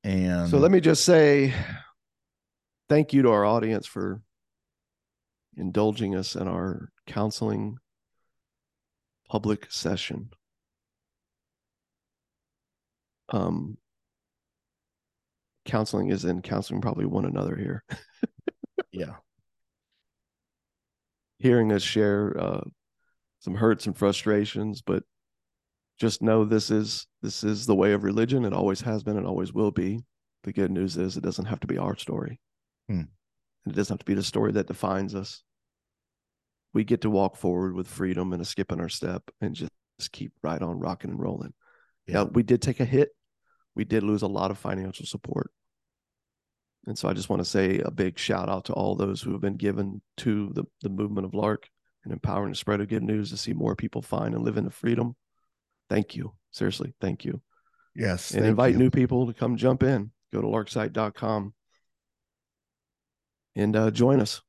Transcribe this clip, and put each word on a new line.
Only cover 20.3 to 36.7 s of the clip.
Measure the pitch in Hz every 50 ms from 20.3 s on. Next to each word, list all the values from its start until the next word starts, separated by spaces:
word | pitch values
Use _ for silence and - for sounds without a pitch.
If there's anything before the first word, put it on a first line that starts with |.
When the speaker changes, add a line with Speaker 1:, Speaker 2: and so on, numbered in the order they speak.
| _ _ _ _ _ _ _ _ _ _ _ _ _ _ _ _ _ _ _ _ _ _
Speaker 2:
Hearing | - 127 120 120 113 107
us | 104 98
share, | - - - 110 107 101 101 101 104 101 - -
uh, | 90 - 50 - - - _ _ _ _ _ _ _ _ _ _ _ _ _ _
some | - 92 90
hurts | 104 113 113 107 95 -
and | 107 92
frustrations, | - 104 101 98 - - 110 107 104 104 104 - 101 104 107 101 -
but | - - 92 95 - _ _ _ _ _ _ _ _ _ _ _ _ _ _ _ _ _ _ _
just | 113 113 - -
know | 110 113 110 110 107
this | 104 110 107 101 -
is, | 110 107 107 107 - - - _ _ _
this | - 107 - -
is | - 104 107 101 117
the | - 104
way | 95 95 104
of | 101 101 101
religion. | 98 101 110 113 123 135 131 120
It | 101
always | 95 92 95 101 95 -
has | - 120 110 107
been | - 107 107
and | 101 92
always | 92 95 92 92 -
will | - - 107 104
be. | - - 90 95 104 117 120 _ _ _ _ _ _ _ -
The | 101
good | - 101 98 92
news | 95 90 95 92 80
is | 87 92 92 -
it | - -
doesn't | 90 - - 92
have | 110 113 -
to | -
be | - -
our | - 95 95 -
story. | - - - - - - - - _ _ _ _ _ _ _ _ _ _ -
Speaker 1:
Hmm. | 101 90 78 - _ _ _ _ _ _ _ _ _ _ _
Speaker 2:
And | 101
it | -
doesn't | 98 101 - 101
have | -
to | -
be | - 101
the | 98
story | 92 - - 107 107 107
that | 104 107 95 -
defines | 92 - - 95 95 95 98 95 101
us. | 98 95 - - - _ _ _ _ _ _ _ _ _ _ _ _ _ _ _ _ _ _ _ _ _ _ _ _ _ _